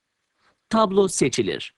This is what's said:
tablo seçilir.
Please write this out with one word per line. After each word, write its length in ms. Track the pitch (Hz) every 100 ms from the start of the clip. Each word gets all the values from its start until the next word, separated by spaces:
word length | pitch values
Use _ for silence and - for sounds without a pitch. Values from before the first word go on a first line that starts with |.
| _ _ _ _ _ _ -
tablo 400 | 220 214 190 190
seçilir. 640 | - 165 - 98 69 -